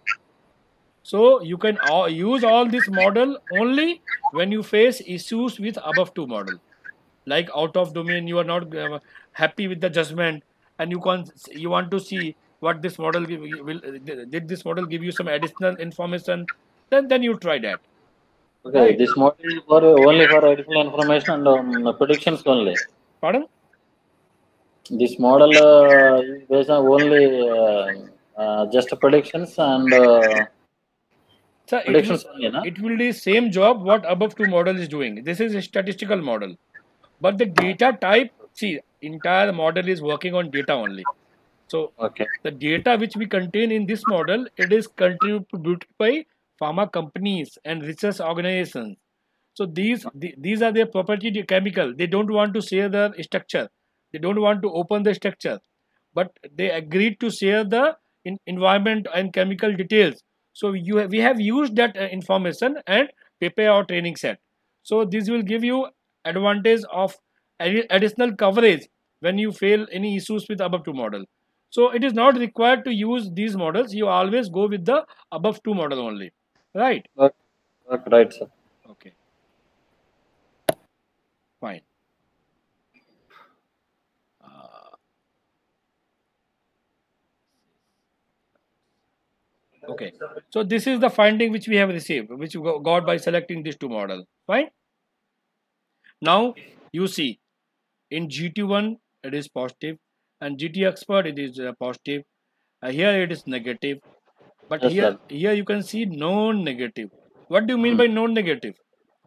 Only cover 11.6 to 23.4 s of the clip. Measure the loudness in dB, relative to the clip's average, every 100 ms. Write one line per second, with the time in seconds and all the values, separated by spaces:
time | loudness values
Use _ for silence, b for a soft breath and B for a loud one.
11.6 | -4 -2 -2 -6 -6 -8 -8 -12 _ -6
12.6 | -4 -4 -6 -6 -4 -4 -4 -10 -12 -14
13.6 | -12 -12 -12 -16 -14 -14 -10 -10 -8 -10
14.6 | -8 -6 -6 -8 -8 -6 -4 -4 -6 -4
15.6 | -4 -2 -10 -8 -8 -6 -6 -6 -6 -14
16.6 | _ _ 0 2 2 0 0 -2 -2 -2
17.6 | -4 -8 _ _ _ _ _ _ _ _
18.6 | 0 6 6 6 2 4 2 2 -8 -6
19.6 | 4 6 8 8 8 8 8 8 6 4
20.6 | 0 0 0 0 2 2 0 0 4 4
21.6 | 2 -2 -2 0 2 2 0 -2 2 2
22.6 | 2 -2 -8 _ _ -6 -2 -2